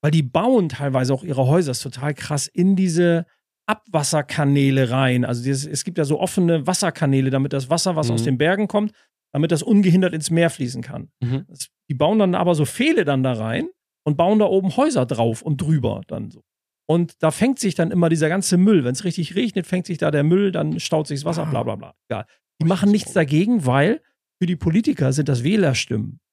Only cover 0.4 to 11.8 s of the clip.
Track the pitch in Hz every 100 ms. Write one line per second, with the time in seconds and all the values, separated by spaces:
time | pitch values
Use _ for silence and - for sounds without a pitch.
0.4 | 226 262 170 - 139 131 127 135 180 135
1.4 | 127 160 156 123 135 127 139 143 - 147
2.4 | - - 185 190 190 165 175 170 165 _
3.4 | _ _ - 214 _ 156 143 156 139 -
4.4 | 143 143 135 135 127 127 135 123 123 120
5.4 | 123 135 147 143 - 175 147 147 185 -
6.4 | 170 165 143 180 185 - 151 135 131 135
7.4 | 135 139 131 165 190 160 127 113 117 131
8.4 | 151 196 208 208 208 _ _ _ _ 143
9.4 | 160 165 - 208 190 175 185 156 147 165
10.4 | 165 - 123 127 127 131 - _ 120 131
11.4 | 180 - - _